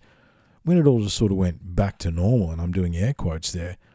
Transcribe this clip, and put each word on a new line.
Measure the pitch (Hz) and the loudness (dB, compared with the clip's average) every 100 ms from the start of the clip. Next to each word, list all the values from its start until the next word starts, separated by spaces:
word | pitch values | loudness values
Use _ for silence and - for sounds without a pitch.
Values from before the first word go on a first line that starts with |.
| _ _ _ _ _ _ | _ _ _ _ _ _
when | 156 175 | 2 4
it | 143 | 6
all | 120 | 4
just | 104 - | 0 0
sort | 110 | 0
of | 92 | 2
went | 92 82 92 90 | 0 -2 -4 -2
back | 98 - | -2 -2
to | 85 | -4
normal, | 82 95 123 87 | 0 2 2 0
and | 80 | -2
I'm | 87 | -4
doing | 90 87 85 | -2 -2 -2
air | 107 | -2
quotes | 147 87 80 - | -2 -4 -4 -6
there, | 90 87 92 _ | -6 -10 -12 _